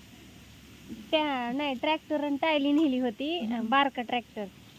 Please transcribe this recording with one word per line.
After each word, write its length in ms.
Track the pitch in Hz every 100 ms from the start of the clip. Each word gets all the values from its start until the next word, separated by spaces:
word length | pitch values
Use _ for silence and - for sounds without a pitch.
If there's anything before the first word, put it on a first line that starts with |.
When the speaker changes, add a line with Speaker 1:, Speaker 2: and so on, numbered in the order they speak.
| - - - - - - - - - - -
Speaker 1:
त्या, 400 | 311 302 262 240
नाही, 220 | 269 294
ट्रॅक्टर 500 | 247 302 311 - 302
आणि 140 | 294 277
टायली 300 | 320 294 285
नेली 280 | 294 311 254
होती, 400 | 247 214 285 349
Speaker 2:
हम्म. 300 | 220 233 226
Speaker 1:
बारका 320 | 269 277 262
ट्रॅक्टर 440 | 226 254 - 220 196 - -